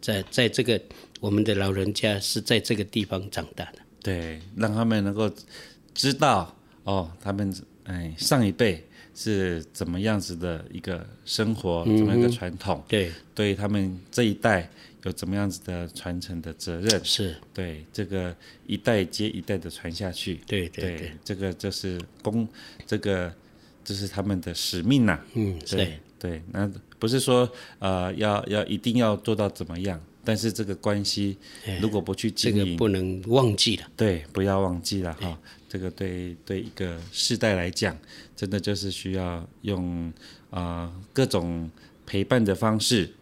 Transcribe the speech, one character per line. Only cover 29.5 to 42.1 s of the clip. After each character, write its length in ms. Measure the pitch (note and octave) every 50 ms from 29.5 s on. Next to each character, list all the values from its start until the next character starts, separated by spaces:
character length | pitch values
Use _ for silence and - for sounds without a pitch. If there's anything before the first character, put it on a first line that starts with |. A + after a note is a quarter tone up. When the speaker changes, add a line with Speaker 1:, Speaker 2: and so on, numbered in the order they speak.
| - - F2+ D#2+
Speaker 2:
么 120 | E2+ E2+
样， 200 | F#2 G2 F#2 D#2+ E2 - - _ -
但 120 | - A2
是 160 | G#2 G#2+ A2+
这 140 | G2 - A2
个 100 | G2 G2
关 300 | - - G#2+ G#2 G#2 G2+
系 320 | G2+ - G#2 G2+ G2 G2 - - - - - -
Speaker 1:
哎， 140 | - G2 F2
Speaker 2:
如 80 | F#2+ A2
果 140 | G#2+ G#2
不 140 | F2 F2 F#2+
去 160 | - - A2
经 200 | - - - A#2+ G#2+
营， 100 | G#2 G2
Speaker 1:
这 60 | F#2
个 40 | E2+
不 120 | E2+ A#2+ G#2+
能 340 | G2 F#2 F#2 F#2 F#2 F#2 F#2 G#2+
忘 280 | A#2 C3+ C3 A#2+ G2+
记 200 | - - - G#2+
了。 120 | - - - -
Speaker 2:
对， 280 | - A2 G#2+ F#2 E2 D2+ - -
不 80 | F#2+
要 180 | F#2+ G2 G2 F#2+
忘 200 | G2 F#2 F2 E2+
记 220 | E2+ - - G2 F#2
了 100 | F2 D#2+
哈。 60 | D#2+
Speaker 1:
对。 160 | G2 F2+ E2 D#2 - - - - - -
Speaker 2:
这 80 | - G2
个 140 | F#2 F#2
对， 440 | E2 - G2 F#2+ F2+ F2+ F2+ F2+ F2 E2+ -
对 160 | - G2 F#2+
一 100 | F#2+ - -
个 240 | - F#2+ F2+ E2+ E2 E2+ F#2
世 260 | - - - - B2 G#2
代 160 | - A2 G2+
来 160 | F#2 F2 F2+
讲， 260 | F2 - - G2 D#2+ D#2 - - - - - - -
真 140 | - - F#2+
的 100 | G2+ G#2
就 140 | E2+ - G#2
是 160 | F#2+ F#2+ G2
需 220 | F2+ - - F#2+
要 360 | F#2+ F#2+ F#2 F2+ F2 E2+ E2 - - -
用， 500 | - G#2 G2+ F#2 F2+ F2 F2 E2+ E2+ E2+ D#2+ - - - - - - _
呃， 420 | - F#2 F2 F2 E2+ E2+ E2+ E2+ F2 F2+ G2 - _
各 100 | C3 C3
种 460 | - - G2 E2+ E2+ E2+ E2+ E2 D#2+ - - - - - - -
陪 200 | -